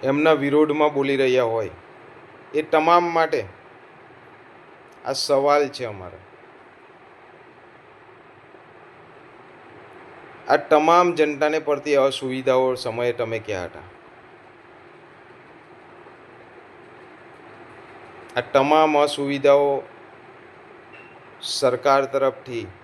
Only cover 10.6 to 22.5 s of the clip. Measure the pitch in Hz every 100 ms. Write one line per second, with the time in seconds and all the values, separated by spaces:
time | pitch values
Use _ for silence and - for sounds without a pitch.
10.6 | - 156 156 170 180 160 151 143 151 156
11.6 | 147 143 151 139 135 135 135 131 131 127
12.6 | 131 123 123 113 120 120 113 113 107 98
13.6 | 87 78 95 - - - - - - -
14.6 | - - - - - - - - - -
15.6 | - - - - - - - - - -
16.6 | - - - - 370 - - - - -
17.6 | - - - - - - - 139 123 139
18.6 | 135 156 156 147 147 143 143 139 139 143
19.6 | 143 139 - - - - - - - -
20.6 | - - - - - - - - - -
21.6 | 131 120 143 139 135 135 135 131 -